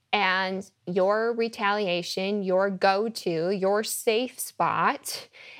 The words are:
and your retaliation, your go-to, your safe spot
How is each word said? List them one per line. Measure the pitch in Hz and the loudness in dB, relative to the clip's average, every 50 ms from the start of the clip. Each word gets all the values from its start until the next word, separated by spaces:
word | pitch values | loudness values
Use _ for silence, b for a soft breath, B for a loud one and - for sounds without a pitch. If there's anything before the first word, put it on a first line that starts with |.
| b _ | b _
and | - 208 196 185 185 190 190 185 190 185 - - _ _ - | 0 2 2 2 2 2 0 -2 -2 -6 -8 -10 _ _ -8
your | - 180 190 185 196 208 220 226 233 | -2 0 2 4 4 4 2 0 0
retaliation, | 240 233 226 233 226 - 214 202 208 214 208 185 175 175 175 - - 190 190 196 208 208 | 0 0 -2 -2 -2 -2 0 0 0 0 0 0 0 -2 -2 -4 -4 -4 -2 -2 -2 -2
your | 196 185 180 185 196 202 | 0 2 2 2 2 2
go-to, | 190 185 - 196 190 196 220 233 226 - - 185 165 160 165 180 | 0 2 2 4 4 2 0 -2 -4 -4 -4 -2 -2 0 0 0
your | 208 190 190 190 202 208 220 | 0 0 0 2 2 0 0
safe | - - - - 233 214 226 254 247 - - | -2 -6 -2 0 2 2 2 0 -4 -6 -8
spot | - - - - 175 165 160 - 175 214 277 - - - - - - - B B B B B | -10 -8 -4 -2 0 0 2 2 2 0 0 -2 -6 -10 -10 -10 -10 -14 B B B B B